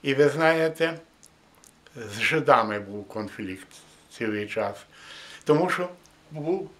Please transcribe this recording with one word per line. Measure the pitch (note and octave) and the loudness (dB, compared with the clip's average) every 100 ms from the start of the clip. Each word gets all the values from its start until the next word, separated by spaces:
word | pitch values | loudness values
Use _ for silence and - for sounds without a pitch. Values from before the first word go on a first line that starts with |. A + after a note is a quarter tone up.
І | C#3+ | 0
ви | C3+ D3 | 4 4
знаєте, | D3 D#3+ E3 D#3+ D#3 E3 D#3+ - _ - _ _ _ - _ - - | 6 2 4 0 0 -2 -2 -16 _ -20 _ _ _ -20 _ -20 -16
з | G#2+ G#2 | -12 -2
жидами | - D#3 C#3+ B2 A2 G#2 | 0 2 6 6 6 -4
був | G2 G#2 G2+ | -6 -12 -10
конфлікт | A2 G#2 - G#2 F#2 - - - - - | -10 -10 -10 -10 -10 -14 -20 -20 -20 -20
цілий | - A2+ G#2 G#2 | -6 -4 -4 -4
час. | A2 G2+ - - - - - - - | -4 -4 -6 -18 -20 -20 -18 -18 -8
Тому | - D3+ F3 | 2 4 4
що | F3 F3+ F3+ - - - | 0 -4 -8 -20 -20 -16
був | D3+ D3+ F#3+ F#3+ | -8 -2 -2 -4